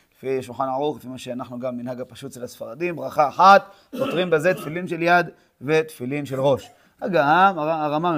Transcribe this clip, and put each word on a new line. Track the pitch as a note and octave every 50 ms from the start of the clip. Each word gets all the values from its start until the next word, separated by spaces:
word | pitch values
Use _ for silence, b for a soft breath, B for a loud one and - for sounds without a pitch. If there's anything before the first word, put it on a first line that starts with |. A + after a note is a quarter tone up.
| _ _ _
לפי | _ - C3 C3+ C3
שולחן | B2 B2 A#2 - C3+ C3+
ערוך, | C3 C3+ D3 D3+ C#3+
לפי | A#2 G#2+ B2
מה | C3 B2
שאנחנו | - C3 B2 B2 B2+ A#2+ B2+ A#2+
גם | B2 B2+ B2
מנהג | B2 C#3 C3+ B2+ A#2+
הפשוט | B2+ A#2+ A2+ - C3+ C3+
של | - B2+ A#2+
הספרדים, | A#2+ - - A2+ A2+ A2+ D3 E3+ F3+ E3+
ברכה | C#3 B2+ C3+ - C#3+ D3+ C3+
אחת, | - - F3 G3 G3 G3 G3 - b b b b
פותרים | b B3 C3+ C#4 - E3 F#3 F3+
בזה | D#3+ D#3 D3 F3+ F#3
תפילין | - - C#3+ D#3 F3 F#3 F#3
של | F3 D#3+
יד | E3+ E3+ F3 F3 E3+ E3 - _ _ _ _ -
ותפילין | A#2 C3+ D#3 D#3+ D#3 D#3+ - - B2 B2+ C#3 D3 C#3+
של | A#2 C3 C3
ראש. | C3 C#3+ C3 - - - _ _ _ _ _ -
אגב, | - B3 F3 D#3+ C#3+
הר-, | C#3+ D#3 F3 F#3+ G3 F#3+ D#3+ D3+ D#3
הרמ"א | E3 D#3 D3+ D3 D3 D3+ E3+ F3+ E3